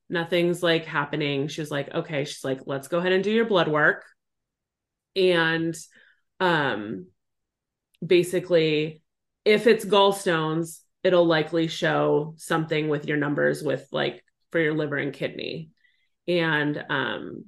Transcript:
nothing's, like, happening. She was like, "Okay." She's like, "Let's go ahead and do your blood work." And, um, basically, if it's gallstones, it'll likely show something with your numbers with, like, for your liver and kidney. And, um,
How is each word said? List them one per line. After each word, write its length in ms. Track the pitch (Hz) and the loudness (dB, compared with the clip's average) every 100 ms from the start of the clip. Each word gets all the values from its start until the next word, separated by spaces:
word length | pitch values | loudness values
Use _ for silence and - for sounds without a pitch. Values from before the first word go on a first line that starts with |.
| - | -6
nothing's, 520 | 170 170 175 175 170 | -4 0 2 2 2
like, 220 | 170 165 | 2 0
happening. 640 | 160 156 147 151 147 139 151 | 0 -4 -4 -2 -2 -2 -4
She 120 | 160 | -6
was 100 | 147 | -6
like, 240 | 143 139 | -6 -6
"Okay." 300 | 165 160 147 | -6 -6 -6
She's 200 | 147 - | -6 -6
like, 160 | 135 131 - | -6 -6 -6
"Let's 220 | 139 - | -8 -4
go 100 | 170 | -2
ahead 140 | 185 | 2
and 120 | 190 | 2
do 60 | 196 | 2
your 160 | 226 220 | 2 2
blood 220 | 185 160 | 2 2
work." 360 | 151 160 196 - _ _ _ _ _ _ _ _ _ _ 190 | 4 2 2 -6 _ _ _ _ _ _ _ _ _ _ 0
And, 600 | 185 170 160 165 165 160 - _ _ _ _ - | 4 4 2 0 -2 -6 -12 _ _ _ _ -2
um, 680 | 185 160 139 107 107 123 - _ _ _ _ _ _ _ _ - | 2 2 0 -2 -6 -10 -12 _ _ _ _ _ _ _ _ -8
basically, 960 | 165 180 175 180 180 170 160 151 156 - _ _ _ _ | 2 2 4 -2 2 2 2 0 -2 -8 _ _ _ _
if 220 | 214 214 233 | 2 4 4
it's 180 | 220 | 4
gallstones, 960 | 190 202 196 196 185 160 156 160 165 - _ _ | 4 4 4 2 0 0 0 -2 -4 -10 _ _
it'll 240 | 185 180 170 | 2 4 6
likely 400 | 156 156 165 160 | 4 2 0 -2
show 640 | - 156 147 147 147 156 - | -2 -2 0 2 0 -2 -10
something 520 | - 160 160 156 151 | -4 -2 0 -2 -2
with 180 | 147 151 | -2 -2
your 100 | 151 | -2
numbers 460 | 147 147 147 147 | -2 0 0 0
with, 240 | 143 135 - | -2 -4 -4
like, 320 | 147 143 139 _ _ _ | -4 -4 -6 _ _ _
for 80 | 170 | -2
your 140 | 156 | 0
liver 220 | 156 147 139 | -2 -4 -4
and 160 | 143 | -6
kidney. 580 | - 156 - - 165 160 _ _ _ _ _ - | -6 -8 -8 -10 -10 -14 _ _ _ _ _ -4
And, 560 | 175 165 151 147 147 - | 0 2 2 0 -2 -4
um, 540 | 139 120 101 - - | -2 -2 -6 -10 -14